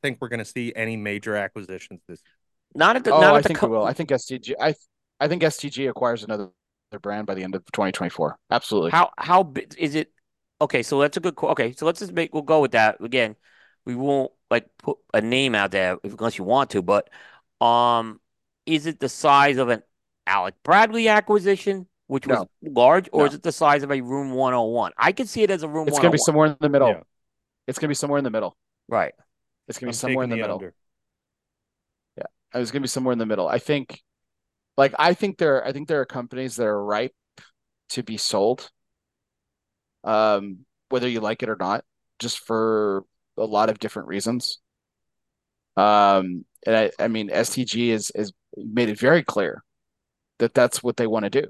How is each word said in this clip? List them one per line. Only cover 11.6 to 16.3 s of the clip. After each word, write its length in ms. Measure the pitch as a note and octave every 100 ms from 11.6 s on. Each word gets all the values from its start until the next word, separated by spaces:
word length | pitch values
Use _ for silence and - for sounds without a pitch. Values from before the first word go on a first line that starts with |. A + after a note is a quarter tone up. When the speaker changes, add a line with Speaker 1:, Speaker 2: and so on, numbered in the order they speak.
| A#2
Speaker 2:
so 120 | B2+ D#3
let's 140 | E3+
just 140 | G3
make, 200 | F3 D#3+
we'll 100 | D3+
go 180 | C#3+ D#3
with 100 | C3+
that. 300 | A#2 G#2+ -
Again, 320 | A#2 B2+ A2 G#2+ _ _ _ _
we 100 | - B2
won't, 360 | C#3 C#3 C3 _ -
like, 200 | A#2+ - _
put 200 | - - _
a 60 | A2
name 340 | A2 C3 C3+
out 180 | A2 G2
there 260 | G2 F#2 F#2
if, 120 | G2+
unless 240 | G#2 A2+